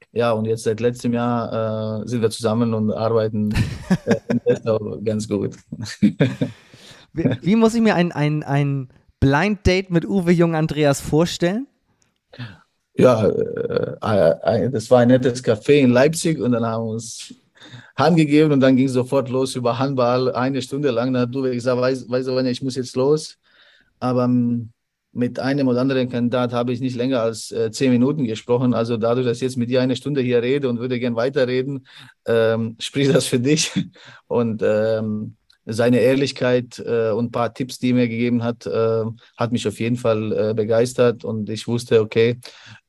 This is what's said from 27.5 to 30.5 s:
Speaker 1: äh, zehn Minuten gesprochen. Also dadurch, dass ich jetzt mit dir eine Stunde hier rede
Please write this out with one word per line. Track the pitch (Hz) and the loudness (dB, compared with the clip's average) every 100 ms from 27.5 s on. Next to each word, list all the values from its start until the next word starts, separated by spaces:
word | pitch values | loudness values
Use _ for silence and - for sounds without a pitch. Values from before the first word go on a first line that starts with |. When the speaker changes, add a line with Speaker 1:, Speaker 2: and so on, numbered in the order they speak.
Speaker 1:
äh, | 113 113 | -4 -4
zehn | 107 135 | 0 2
Minuten | 123 127 151 | 4 2 0
gesprochen. | 120 110 - 123 127 | -4 -4 -2 0 2
Also | 110 117 117 | 0 -2 0
dadurch, | 113 123 123 | 0 0 0
dass | 117 | -2
ich | |
jetzt | 131 127 | -4 -4
mit | 120 | -2
dir | 127 | 0
eine | 131 127 | 0 -2
Stunde | 139 143 | -4 -2
hier | 123 120 | 0 0
rede | 120 | 2